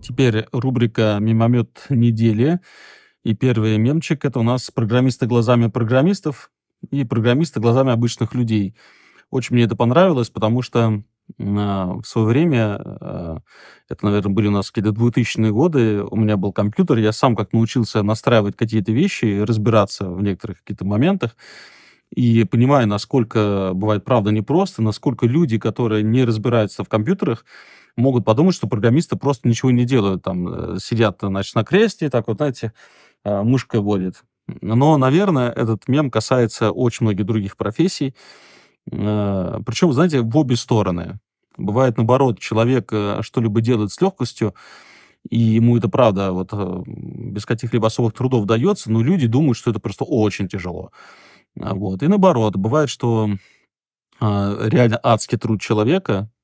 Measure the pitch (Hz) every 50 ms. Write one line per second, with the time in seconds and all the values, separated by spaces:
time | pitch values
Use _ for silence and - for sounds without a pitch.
0 | - - 120 - 135 123 104 110 110 - - 127 117 131 127 113 117 113 - -
1 | 110 107 104 104 104 110 113 113 113 117 123 120 113 - _ - - - 143 117
2 | 120 120 117 107 113 117 107 104 120 147 175 180 _ - - - - - - -
3 | _ _ _ _ _ - 110 - - 131 123 113 107 110 110 107 110 123 147 160
4 | 147 - 160 143 - 147 - 127 113 117 123 127 - - - - 113 104 113 123
5 | 127 131 117 - - 113 120 120 113 107 123 120 117 113 104 123 117 107 123 131
6 | 135 180 202 190 - - 147 - - - _ _ _ _ _ _ - - - 139
7 | 139 117 - 117 107 120 123 135 170 - - - 107 117 117 127 135 135 123 120
8 | 120 117 - - 120 110 - 123 123 113 110 107 101 95 - _ _ - _ _
9 | _ _ _ _ - _ - 135 117 - 123 123 120 107 110 95 120 120 120 165
10 | 185 190 165 131 117 - _ - 104 107 113 123 120 - - 123 117 110 107 104
11 | 104 _ _ _ _ _ - _ 117 101 101 101 104 101 98 95 95 90 92 117
12 | 113 - - 120 110 107 117 135 165 175 143 120 113 107 101 - - - 50 -
13 | - 95 95 90 - 82 80 - - _ _ - - - - _ _ _ - -
14 | - 104 101 104 95 101 98 95 107 104 104 101 95 - _ - 98 107 107 104
15 | 117 120 113 - 120 - - - 110 110 104 110 143 180 156 139 117 110 107 101
16 | 101 - - 107 110 107 107 101 92 101 95 - 104 104 107 - 190 175 143 110
17 | 110 107 107 - - 135 117 107 107 - - 113 113 110 - 131 117 - - 110
18 | 101 104 110 107 - - 120 113 104 101 98 - - 117 113 110 98 - 113 123
19 | 170 202 - - - 110 101 101 104 104 117 110 104 117 110 107 101 - - -
20 | 98 92 90 90 101 101 95 87 - 90 90 _ _ - 104 - 92 95 104 107
21 | 131 170 196 190 - 113 - _ - - - - - - - - - _ _ _
22 | _ _ - - 123 117 117 113 113 92 - 113 120 131 143 139 120 107 104 101
23 | - - - 135 117 113 - 117 107 104 101 98 95 95 92 92 98 107 107 101
24 | - - 131 120 101 104 107 107 104 - 139 170 202 190 - - 113 113 104 -
25 | - - 127 - - 117 120 156 175 143 113 110 - 117 104 - 127 113 107 107
26 | 107 110 110 127 127 117 113 107 101 127 120 120 107 98 - - 101 - - 110
27 | 107 113 196 196 - 165 117 - _ _ - - - - - - _ _ _ -
28 | 117 135 131 123 101 - 110 117 156 185 175 - - 107 - 104 101 117 117 151
29 | 170 - - - - 135 139 - _ 123 117 - - 131 123 120 123 120 135 123
30 | 101 98 95 90 _ - 92 90 90 87 87 82 82 87 90 95 - - 120 113
31 | 113 104 95 _ - 101 98 95 98 - - 117 107 - - 196 226 220 - -
32 | - 147 - 123 - - 110 98 151 147 127 - - 110 - _ - - _ _
33 | _ _ _ _ _ 101 104 101 101 113 127 135 - _ - 117 101 101 104 98
34 | 92 95 92 - _ _ _ _ _ - - - - 98 113 120 139 151 156 147
35 | 131 131 135 175 202 196 175 135 123 120 - - 127 113 113 101 - - 123 151
36 | 156 135 - 110 - - 131 127 120 110 - - 117 107 - - 135 120 - -
37 | 120 110 104 92 107 92 117 110 98 98 - _ - 104 - - 160 190 - -
38 | 143 135 135 _ - - - - - - - - _ _ _ _ _ - - -
39 | 95 104 107 104 104 101 98 95 92 90 - - - - 113 - - 175 139 120
40 | 170 185 156 135 117 110 113 151 156 123 131 113 - - 123 110 101 98 90 87
41 | 85 - 107 104 _ _ _ _ _ _ _ - - 95 104 123 135 127 113 -
42 | 117 110 123 131 139 127 110 - - - 113 110 113 120 131 127 101 - - 110
43 | 104 101 101 101 104 - _ - 113 113 101 117 110 117 127 113 107 101 - -
44 | 180 190 190 _ - - - - 156 139 - - - - - - - - - -
45 | - _ _ _ _ - - 117 117 110 110 113 113 117 120 117 - 110 - -
46 | 127 113 101 92 98 98 92 90 92 92 - 101 98 92 92 90 - - - -
47 | - - - - - 113 98 104 104 - 123 113 - 113 - 120 107 110 - -
48 | 123 113 - - 123 131 131 120 104 95 113 110 120 190 208 - - - 110 113
49 | 110 131 185 190 135 117 110 131 165 147 120 - - - 110 104 - 110 98 -
50 | - - - 120 107 107 95 - 101 90 - 98 87 90 85 87 95 - _ -
51 | - - - - - - - _ _ _ _ - - - 95 95 101 95 95 92
52 | - 165 202 214 185 190 165 - - 107 95 95 95 113 123 151 151 135 - -
53 | - 120 113 110 110 107 101 95 _ _ _ _ _ _ _ _ _ _ _ _
54 | _ _ _ _ - 107 104 101 101 101 101 - - 110 113 135 123 113 110 120
55 | - 131 117 107 - - - 113 - 120 113 98 - - 117 107 107 117 127 190
56 | 185 - 110 95 101 110 _ _